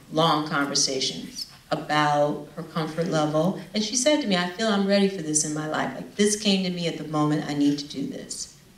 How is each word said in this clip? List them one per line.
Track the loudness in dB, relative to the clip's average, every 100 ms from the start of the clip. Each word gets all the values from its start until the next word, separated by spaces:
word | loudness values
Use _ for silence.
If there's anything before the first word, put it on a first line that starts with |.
| -4
long | 2 4 2 0
conversations | -2 0 0 0 0 -4 -6 -10 -12 -12 -12 -6
about | -6 0 2 4 4 2 0 -8 -12
her |
comfort | -8 -6 -4 -2 0
level. | 0 2 2 2 0 -4
And | -4
she | -2 0
said | 2 2
to | 2
me, | 0
"I | 0
feel | -2 0
I'm | 2 4
ready | 4 4
for | 0
this | -2 0 0
in |
my | -2 -2
life. | -2 -2 -6
Like, | -8 2
this | 2 2
came | 2 2
to | 0
me | -2 -4
at | -4
the | -2
moment, | 0 2 2 0
I |
need | 2 2 2
to | -4
do | -8 -6
this." | -8 -10 -10 -12 -14 -20